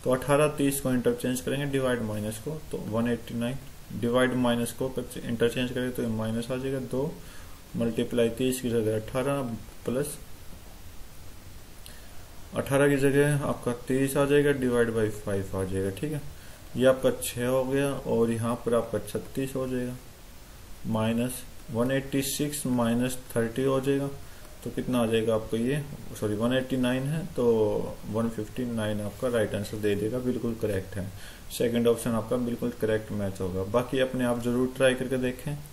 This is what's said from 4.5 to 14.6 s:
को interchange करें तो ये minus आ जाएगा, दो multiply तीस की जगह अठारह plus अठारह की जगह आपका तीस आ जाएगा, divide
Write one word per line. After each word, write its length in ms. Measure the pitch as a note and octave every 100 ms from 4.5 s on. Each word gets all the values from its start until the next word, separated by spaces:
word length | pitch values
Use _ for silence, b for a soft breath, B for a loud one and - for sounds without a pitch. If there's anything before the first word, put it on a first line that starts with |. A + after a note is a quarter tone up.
| A#2+ A#2
को 200 | - C3 C3+ B2 -
interchange 480 | - A#2 A#2+ C3 B2
करें 200 | B2+ B2+
तो 100 | B2
ये 60 | A#2+
minus 440 | A2 A2 A2+ A#2+
आ 40 | B2+
जाएगा, 240 | C3+ C3+
दो 340 | A#2+ B2+ D3+ F3+ B B B B - A#2
multiply 540 | A#2 A2 A#2 A#2+ A#2
तीस 320 | A2 C3 B2+
की 80 | B2
जगह 260 | A2+ G#2+ G#2+
अठारह 460 | G#2+ C3 C3+ C#3 B2+ A2+ - - -
plus 320 | A#2+ C#3+ - - - - - - - - - - - - - - - - - B B B B B - - A2+
अठारह 340 | A#2 C3+ C#3+
की 80 | C#3
जगह 460 | C3+ C#3 D3 D3
आपका 300 | C#3+ A#2+ -
तीस 440 | A#2+ - C3 C3+ D3
आ 80 | C#3
जाएगा, 260 | D3 C#3+
divide 400 | C#3